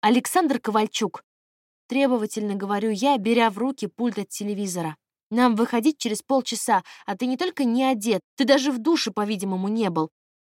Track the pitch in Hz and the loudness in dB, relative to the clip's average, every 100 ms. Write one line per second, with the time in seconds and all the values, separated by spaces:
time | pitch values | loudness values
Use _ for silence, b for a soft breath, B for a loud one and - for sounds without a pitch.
0 | 214 247 247 359 330 254 - 214 214 - | 4 2 2 0 2 0 0 0 0 -2
1 | 208 - _ _ _ _ _ _ _ 247 | -4 -4 _ _ _ _ _ _ _ 0
2 | 277 247 214 - 208 202 196 202 220 202 | 2 2 -2 -4 -4 -4 -4 -2 -2 0
3 | 269 277 202 233 226 196 254 269 202 - | 2 2 2 4 2 0 -4 -4 -8 -4
4 | 240 208 196 - 202 202 202 175 165 156 | -4 -4 -8 -8 -8 -6 -6 -4 -6 -8
5 | _ _ _ 226 247 220 240 233 240 302 | _ _ _ 2 2 4 0 2 0 0
6 | 233 214 - 269 - 220 - 202 B B | -4 -6 0 0 0 -6 0 0 B B
7 | - 185 247 262 359 - 254 233 262 247 | -10 -4 -4 -2 -4 -2 0 2 2 0
8 | 208 190 _ - 247 277 269 254 220 330 | 0 -2 _ -2 4 4 4 -2 0 0
9 | 233 202 208 208 196 185 190 220 208 165 | 0 -4 -4 -2 -4 -4 -2 0 0 0
10 | 156 _ _ _ | -4 _ _ _